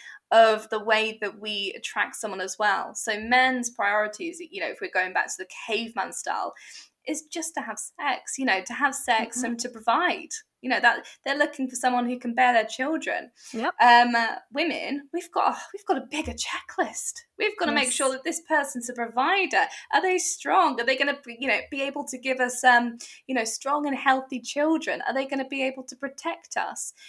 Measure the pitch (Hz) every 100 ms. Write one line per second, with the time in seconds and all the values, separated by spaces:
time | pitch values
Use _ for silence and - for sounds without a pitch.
0 | - - _ 226 220 214 - 214 214 214
1 | 220 220 202 202 214 202 196 - - 208
2 | 262 - 214 190 190 - 214 190 - -
3 | 226 214 220 254 262 254 240 - 202 214
4 | 214 208 170 - - 190 143 - 185 190
5 | 185 185 - - - - - 220 226 226
6 | 170 - - - - - - - - _
7 | - 302 - 339 320 269 233 - - -
8 | 277 - - - 254 190 190 233 277 269
9 | - 220 226 247 240 233 - 220 220 269
10 | 349 - - - - _ 247 214 233 -
11 | - - 269 285 294 - 262 - 254 247
12 | 240 247 240 240 247 233 220 - 277 320
13 | 185 170 - _ - 220 302 - 240 240
14 | 240 233 226 - - 254 349 107 208 285
15 | 285 339 - - - 247 - 392 - 269
16 | - 302 277 233 - 339 - - - -
17 | - - - - 427 415 330 285 254 -
18 | 269 262 339 - - 302 277 247 240 240
19 | 233 233 311 392 339 196 165 - - 302
20 | 370 359 - - 285 370 320 254 240 269
21 | 285 285 240 233 262 208 - 277 277 285
22 | - 247 262 262 247 247 254 240 240 233
23 | - - - 254 220 - 269 294 294 262
24 | 277 262 262 254 - 285 311 320 202 135
25 | - 262 269 269 262 277 262 262 254 254
26 | 269 - 339 339 - - - - - -